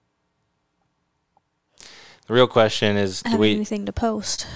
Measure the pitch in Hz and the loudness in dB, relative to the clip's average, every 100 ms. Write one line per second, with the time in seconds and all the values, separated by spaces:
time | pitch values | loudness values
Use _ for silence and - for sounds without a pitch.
0 | _ _ _ _ _ _ _ _ _ _ | _ _ _ _ _ _ _ _ _ _
1 | _ _ _ _ _ _ _ - - - | _ _ _ _ _ _ _ -20 -20 -20
2 | - - - 117 123 120 110 - 107 101 | -20 -20 -2 4 4 4 2 2 0 2
3 | 98 92 233 226 214 214 208 208 202 - | -2 -4 -4 2 2 2 -4 -8 -8 -4
4 | 233 214 - - - | -4 -4 -6 -8 -8